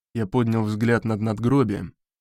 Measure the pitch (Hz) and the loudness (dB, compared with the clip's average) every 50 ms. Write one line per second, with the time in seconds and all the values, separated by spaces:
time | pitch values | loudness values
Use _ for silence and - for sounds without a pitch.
0 | _ _ _ 113 110 95 - 127 120 113 113 113 110 104 107 104 113 117 120 113 | _ _ _ -6 -4 0 0 0 2 2 2 0 0 -2 -2 0 2 2 2 2
1 | - 113 110 101 110 113 110 101 113 123 135 139 127 104 - - - - - _ | 0 -2 -2 -2 -2 -4 -4 -2 0 2 2 2 2 2 -2 -6 -8 -12 -16 _
2 | _ _ _ _ | _ _ _ _